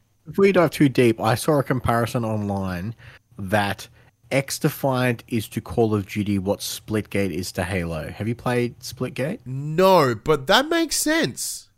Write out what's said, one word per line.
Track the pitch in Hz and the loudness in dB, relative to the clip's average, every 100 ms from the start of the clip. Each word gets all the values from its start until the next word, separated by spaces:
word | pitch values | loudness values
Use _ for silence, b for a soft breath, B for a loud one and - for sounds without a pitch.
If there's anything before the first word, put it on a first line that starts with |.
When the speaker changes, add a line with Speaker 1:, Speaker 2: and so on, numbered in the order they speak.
| _ _ - | _ _ -8
Speaker 1:
before | 156 196 | 2 4
you | |
dive | 185 160 | 6 4
too | - 147 | 4 2
deep, | 127 123 113 | 6 4 4
I | 110 | 2
saw | 117 - 147 | 0 2 2
a | |
comparison | 131 131 - 117 120 127 | 2 -2 0 0 0 -2
online | 113 107 104 98 95 90 98 117 B B _ - | -2 -2 -2 -2 -4 -4 -6 -10 B B _ -12
that | 98 104 101 98 - b b _ _ | -2 0 0 -4 -10 b b _ _
X | 135 135 - | -2 -2 -2
Defiant | 156 - 139 127 127 117 - | -2 0 0 2 0 -2 -4
is | 117 107 | -4 -4
to | - | -8
Call | - - 113 | -4 0 2
of | 107 95 | 2 0
Duty | 107 101 101 | -4 0 0
what | 95 98 | 0 -2
Splitgate | - - - 107 101 101 98 | -4 -10 -4 -4 -2 -2 -2
is | 80 92 | -4 -6
to | - | -4
Halo. | 90 95 85 80 73 | -4 -4 -4 -6 -8
Have | - 107 | -6 -6
you | |
played | 117 - 123 120 - | -4 -2 -2 -2 -6
Splitgate? | - - 127 - 135 220 - | -14 -8 -8 -6 -6 -8 -10
Speaker 2:
No, | 131 143 156 190 185 135 110 | -10 -4 2 4 6 4 0
but | - 156 131 | 0 0 4
that | 208 294 | 4 4
makes | 339 330 - | 0 0 -2
sense. | 302 320 233 107 - - - | 0 0 0 -4 -10 -10 -14